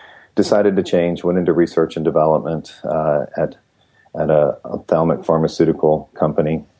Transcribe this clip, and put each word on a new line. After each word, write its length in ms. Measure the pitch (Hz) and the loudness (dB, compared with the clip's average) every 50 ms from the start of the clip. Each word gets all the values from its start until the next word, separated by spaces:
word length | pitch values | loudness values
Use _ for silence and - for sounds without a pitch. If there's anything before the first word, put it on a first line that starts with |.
| - - - - - _ _ | -20 -20 -20 -20 -20 _ _
decided 420 | - 98 - - 104 101 101 95 | -2 0 2 2 2 2 2 2
to 60 | 98 90 | 0 0
change, 400 | - - 90 85 87 85 80 - | 0 0 2 2 0 -2 -2 -2
went 140 | 87 87 | 0 0
into 160 | 92 87 85 82 | 2 2 2 2
research 440 | 85 85 82 - 82 80 80 - | 2 2 2 2 0 0 0 -2
and 100 | 82 78 | -2 -2
development, 680 | 80 - 80 78 80 78 76 - 78 80 78 78 - - - - | 0 2 2 2 4 2 2 0 -2 -6 -6 -8 -12 -18 -12 -8
uh, 420 | - 78 80 78 78 73 73 60 - - | -4 -4 -2 0 0 0 -2 -2 -4 -4
at, 200 | - 87 - - - _ _ _ _ _ _ _ _ _ _ - - | -4 -4 -4 -6 -12 _ _ _ _ _ _ _ _ _ _ -8 -4
at 120 | 80 76 | -2 2
a 260 | 78 76 73 67 - - - | 2 2 2 2 0 -4 -8
ophthalmic 640 | 62 - - - - 87 80 82 82 73 - - | -10 -10 -10 -4 -2 0 0 2 0 -2 -2 -2
pharmaceutical 840 | - 80 80 80 78 - - 85 78 - - - 78 76 73 - - _ | -2 0 0 0 -2 0 0 0 0 2 0 2 0 0 0 -2 -8 _
company. 500 | - - 76 73 - 76 76 80 76 - - _ _ | -4 -2 -2 -2 -4 -4 -4 -4 -4 -6 -10 _ _